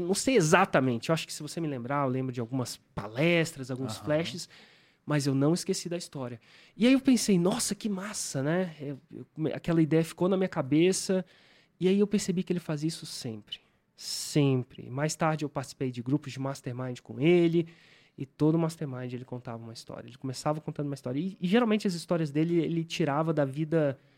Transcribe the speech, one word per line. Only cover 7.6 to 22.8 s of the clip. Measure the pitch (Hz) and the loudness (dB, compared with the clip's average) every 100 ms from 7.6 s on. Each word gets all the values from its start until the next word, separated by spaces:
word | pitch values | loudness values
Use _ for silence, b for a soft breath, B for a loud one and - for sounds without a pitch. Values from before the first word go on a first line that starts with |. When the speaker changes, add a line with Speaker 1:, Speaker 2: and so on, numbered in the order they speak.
| - 202 | -2 -4
Speaker 1:
que | 220 | -4
massa, | 190 202 208 - 139 | -6 -6 -8 -6 -2
né?" | 139 175 185 151 | 0 0 -2 -6
Eu, | 143 135 - | -10 -10 -14
eu | 113 127 | -18 -14
come-, | - 156 | -6 -4
aquela | - - - | -2 0 4
ideia | 156 160 | 4 4
ficou | 165 - 180 | 2 0 0
na | 190 | 2
minha | 185 | 0
cabeça, | 170 135 147 180 190 - 185 180 b b b b - | -2 2 4 4 2 0 -2 -2 b b b b -2
e | 180 | 2
aí | 202 | 4
eu | 208 | 4
percebi | 208 - 180 | 2 0 -2
que | - | -2
ele | 175 | -4
fazia | - 147 156 | -4 -4 -4
isso | 160 - | -4 -10
sempre. | - 123 107 - - _ _ _ - | -10 -10 -10 -12 -18 _ _ _ -16
Sempre. | - - - 156 139 131 120 - 117 | -10 -8 -2 2 4 2 -2 -10 -12
Mais | 131 156 | -4 -4
tarde | - 165 156 | 0 0 0
eu | 143 | -4
participei | 139 123 - 131 | -6 -8 -6 -6
de | 120 | -4
grupos | 120 147 135 | -2 -2 -2
de | 131 | -8
mastermind | 135 135 131 120 127 123 | -6 -6 -8 -8 -8 -8
com | - 113 | -12 0
ele, | 156 175 170 170 165 B B B B - | 4 6 6 2 0 B B B B -14
e | |
todo | 131 - 151 165 | -12 0 2 4
mastermind | 160 165 143 123 127 | 0 -4 -8 -8 -8
ele | 123 | -8
contava | 127 123 123 113 | -10 -10 -10 -12
uma | 113 | -12
história. | 113 - - 117 | -14 -14 -14 -14
Ele | 120 | -10
começava | 131 127 151 156 | -8 -4 -2 -2
contando | 156 156 143 | -4 -6 -6
uma | |
história. | 139 135 135 | -6 -6 -4
E, | 185 - | -6 -4
e | 175 | 2
geralmente | 226 233 214 202 | 4 4 2 0
as | |
histórias | 170 - 175 156 | -4 -2 0 0
dele | 143 170 170 | 0 2 2
ele | 156 165 | 2 0